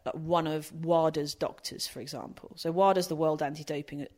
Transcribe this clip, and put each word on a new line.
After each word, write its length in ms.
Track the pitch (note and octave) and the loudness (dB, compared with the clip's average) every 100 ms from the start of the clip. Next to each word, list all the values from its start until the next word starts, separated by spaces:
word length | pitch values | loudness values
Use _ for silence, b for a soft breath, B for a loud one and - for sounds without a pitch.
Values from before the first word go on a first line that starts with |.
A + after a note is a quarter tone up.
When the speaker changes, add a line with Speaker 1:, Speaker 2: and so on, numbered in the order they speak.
| - | -8
Speaker 1:
one 320 | - D#3+ E3+ D#3+ | -6 0 2 2
of 260 | D#3 D3+ | -2 -6
wada's 640 | D#3+ D#3+ E3 D#3+ D#3 C#3+ | -4 2 4 4 2 -2
doctors, 520 | - D#3 - - - - | -2 -4 -4 -10 -8 -8
for 140 | - | -8
example. 520 | A#2+ B2+ A#1+ - - - | -10 -10 -12 -14 -18 -8
So 160 | E3 | -2
wada's 360 | E3+ G3 F#3 F3 | 4 6 6 2
the 80 | D#3 | 2
World 260 | D#3 D#3 | 2 2
Anti-Doping 580 | D3 D3+ D#3 D3 D3 C#3+ | -2 -4 -6 -6 -6 -8
Speaker 2:
Yep, 120 | C#3+ | -10